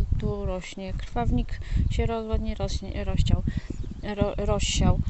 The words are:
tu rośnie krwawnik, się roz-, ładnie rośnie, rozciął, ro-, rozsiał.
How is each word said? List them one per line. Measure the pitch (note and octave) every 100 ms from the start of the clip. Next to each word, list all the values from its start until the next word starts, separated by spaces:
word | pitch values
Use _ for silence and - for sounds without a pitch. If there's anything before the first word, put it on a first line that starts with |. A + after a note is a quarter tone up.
| - -
tu | G#3 G3+ G3
rośnie | F#3 - - F#3+
krwawnik, | - - B3 A#3 B3 A#3 - - - -
się | - A#3
roz-, | A3+ A3
ładnie | A3 A3 G#3+
rośnie, | G3 - F#3+ G3
rozciął, | F#3+ F#3 - F3+ - - - - - -
ro-, | G#3 G3+ G3+ -
rozsiał. | G#3 G3+ - - F#3+ -